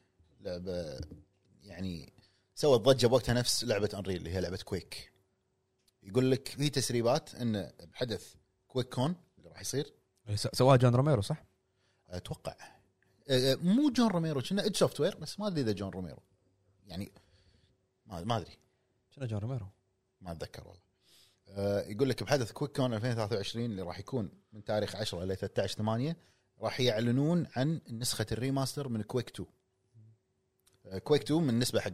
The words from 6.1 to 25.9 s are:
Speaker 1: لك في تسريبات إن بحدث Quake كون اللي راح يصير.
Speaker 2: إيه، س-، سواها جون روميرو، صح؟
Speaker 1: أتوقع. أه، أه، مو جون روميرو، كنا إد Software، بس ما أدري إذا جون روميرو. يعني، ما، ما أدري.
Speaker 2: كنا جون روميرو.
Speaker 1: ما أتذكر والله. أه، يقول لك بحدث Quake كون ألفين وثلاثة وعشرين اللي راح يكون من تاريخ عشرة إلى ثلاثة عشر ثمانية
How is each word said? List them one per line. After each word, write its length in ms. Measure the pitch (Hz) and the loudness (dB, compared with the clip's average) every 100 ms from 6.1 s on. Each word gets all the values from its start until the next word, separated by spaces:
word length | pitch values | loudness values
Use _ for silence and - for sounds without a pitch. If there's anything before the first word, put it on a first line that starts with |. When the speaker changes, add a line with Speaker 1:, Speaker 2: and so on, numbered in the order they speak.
| 117 131 | 2 2
Speaker 1:
لك 180 | 131 - | 2 -2
في 220 | - 143 | -4 -2
تسريبات 640 | 135 113 120 113 135 - | -2 0 2 2 0 -2
إن 380 | - 120 104 82 - - | -6 -2 -2 -4 -12 -14
بحدث 420 | - 120 98 - - _ _ _ | -8 -6 -6 -10 -20 _ _ _
Quake 200 | 127 120 | -4 -2
كون 260 | 123 143 175 _ _ | 0 0 -2 _ _
اللي 100 | - | -20
راح 120 | - | -14
يصير. 320 | 95 135 156 _ _ _ 110 | -6 -6 -6 _ _ _ -6
Speaker 2:
إيه، 80 | 101 | -4
س-، 120 | - | -2
سواها 240 | - 127 127 | 4 8 8
جون 180 | 127 | 8
روميرو، 280 | 123 147 117 | 6 4 2
صح؟ 220 | - 156 - _ _ _ _ _ - | 0 -6 -10 _ _ _ _ _ -14
Speaker 1:
أتوقع. 480 | 90 - - - - - - _ _ _ _ - | -10 -10 -10 -10 -12 -16 -20 _ _ _ _ 0
أه، 240 | 127 135 | 2 4
أه، 40 | 135 | 4
مو 340 | 170 233 294 | 4 4 4
جون 180 | 233 226 | 4 4
روميرو، 340 | 175 160 139 | 2 0 -2
كنا 240 | - 196 190 | 0 0 0
إد 100 | - | 4
Software، 400 | 139 - 170 - | 2 2 -2 -2
بس 240 | 151 - | -10 -6
ما 60 | 208 | -2
أدري 140 | 160 | 0
إذا 120 | 110 | 0
جون 180 | 98 98 | 0 -4
روميرو. 320 | 92 85 65 - _ _ _ _ _ 101 | -6 -10 -12 -20 _ _ _ _ _ -14
يعني، 260 | 87 - - _ _ _ _ _ _ _ _ - | -10 -10 -12 _ _ _ _ _ _ _ _ -12
ما، 180 | 87 | -6
ما 120 | 101 113 | -2 -2
أدري. 220 | - - _ _ _ _ _ | -2 -14 _ _ _ _ _
Speaker 2:
كنا 120 | - 123 | -8 -6
جون 120 | 107 | -4
روميرو. 280 | 113 131 95 - _ _ _ - | -4 -6 -10 -18 _ _ _ -16
Speaker 1:
ما 120 | 92 | -12
أتذكر 360 | 82 - - - | -10 -12 -14 -18
والله. 160 | - _ _ _ - _ _ - | -20 _ _ _ -20 _ _ -12
أه، 320 | 98 101 101 | -4 0 0
يقول 280 | - 107 135 | -2 0 0
لك 140 | - | 0
بحدث 300 | 101 143 113 | 0 0 -2
Quake 240 | - 143 - | -6 -6 -2
كون 180 | 127 | 0
ألفين 160 | 107 123 | 0 -2
وثلاثة 260 | 113 104 107 | -2 -2 -2
وعشرين 340 | 101 117 120 | -4 -4 -4
اللي 120 | 95 | -4
راح 160 | 87 92 | -8 -10
يكون 320 | - 113 120 - _ | -6 -4 -4 -10 _
من 120 | 107 | -12
تاريخ 320 | 107 107 101 98 | -2 0 0 -4
عشرة 280 | 107 87 | -6 -4
إلى 120 | 95 92 | -4 -4
ثلاثة 260 | 98 - | -4 -2
عشر 160 | 98 - | -2 0
ثمانية 380 | 107 | -2